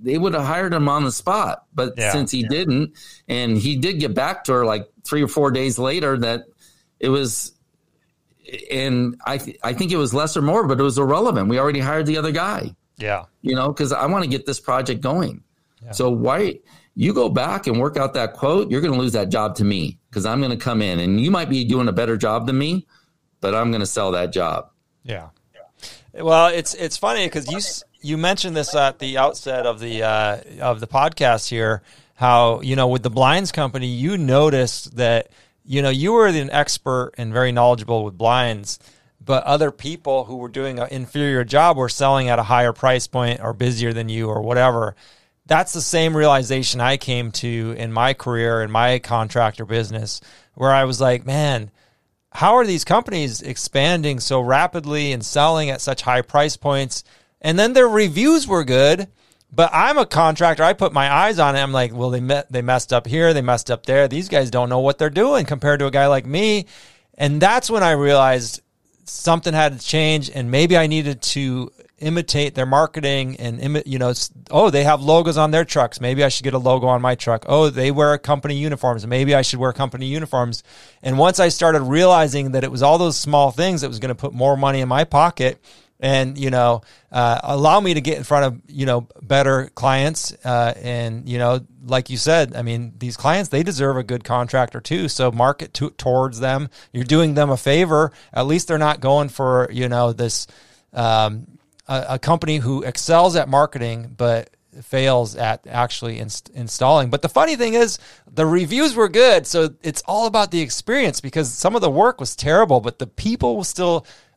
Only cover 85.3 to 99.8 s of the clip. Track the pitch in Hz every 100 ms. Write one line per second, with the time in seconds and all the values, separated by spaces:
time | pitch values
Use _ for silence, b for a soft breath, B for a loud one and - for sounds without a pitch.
85.3 | - 131 - b b b - 135 135 131
86.3 | 139 135 123 120 117 b b b 123 120
87.3 | 117 - 139 151 196 190 156 139 143 135
88.3 | 147 135 120 - 143 135 120 117 - 120
89.3 | 139 135 131 135 - 131 135 147 160 -
90.3 | - 127 120 117 98 123 120 117 113 127
91.3 | 120 120 127 - - 123 127 127 123 156
92.3 | 165 131 120 117 117 117 - 123 113 143
93.3 | 185 180 139 175 135 139 127 110 123 -
94.3 | 123 120 131 120 117 - 175 160 - 127
95.3 | 113 131 143 156 - 107 - 131 127 131
96.3 | 113 131 135 143 b b 123 123 156 160
97.3 | 147 143 127 135 156 180 151 156 b b
98.3 | - 135 175 175 156 151 147 135 147 139
99.3 | - 127 127 123 120